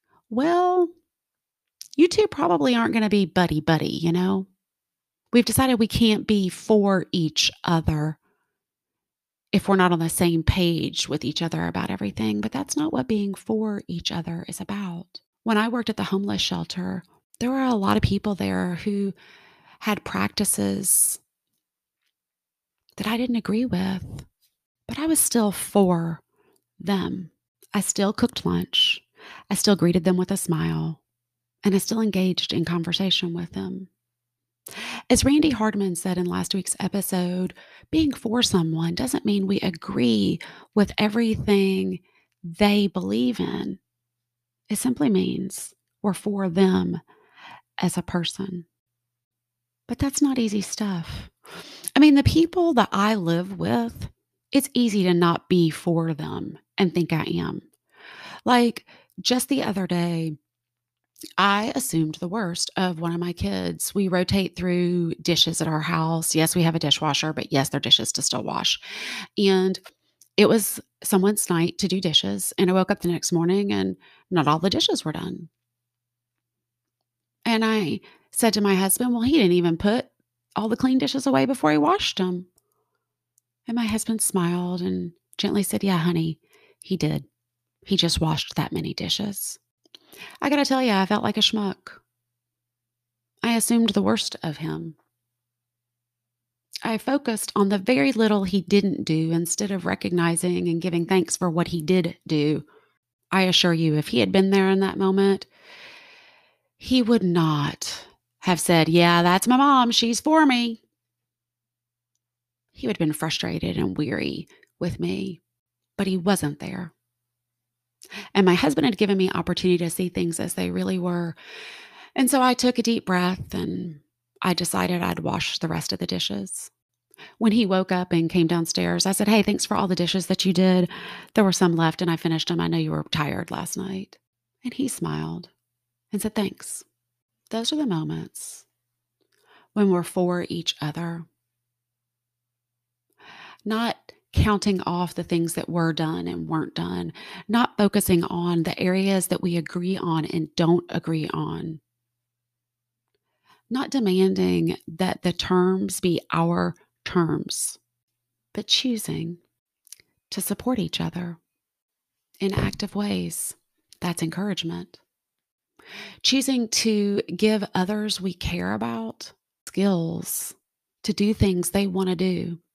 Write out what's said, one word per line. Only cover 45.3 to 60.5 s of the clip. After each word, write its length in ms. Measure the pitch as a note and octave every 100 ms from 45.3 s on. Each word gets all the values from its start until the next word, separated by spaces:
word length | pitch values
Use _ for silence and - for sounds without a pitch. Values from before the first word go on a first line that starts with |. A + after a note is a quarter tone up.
| - F#3+ - - - _ _
we're 140 | G3+ F#3
for 340 | G#3+ G3 F#3+
them 500 | E3 F#3+ F#3 F3+ F3 - _ _ _ - - _ -
as 160 | F3+ F3+
a 60 |
person. 640 | F3 F3+ E3 - F#3+ F3+ E3+ _ _ _ _ _ _ _ _ _ _ _ -
But 120 | A#3+
that's 200 | C#4 -
not 200 | D4 B3+
easy 220 | A3+ G#3
stuff. 680 | F#3 - G#3 F3+ E3 - - _ - - - - - -
I 40 |
mean, 160 | D4+ C#4
the 80 |
people 500 | C4+ D#4+ E4+ - E4+
that 160 | B3 G3
I 220 | G3 G#3
live 460 | A3 E3 E3+ F3+ F#3+
with, 500 | E3+ A#3+ A3+ - - - _ _ _
it's 180 | C#4 C4+
easy 300 | - A#3+ G3+
to 100 | F3+
not 340 | F3 F3 E3+ -
be 220 | F3+ E3
for 460 | D#3 - E3 E3 D3
them 420 | D3+ - - D#3+ _ -
and 160 | F#3+
think 220 | F3 D#3+
I 100 | D#3+
am. 380 | - E3+ - - - _ _ _ - - - - -
Like, 420 | B3 A#3 - - - _ -
just 260 | - B3 -
the 140 | C4+
other 240 | A3 G3 F#3
day, 520 | F3 F3 E3 D#3+ D3+ _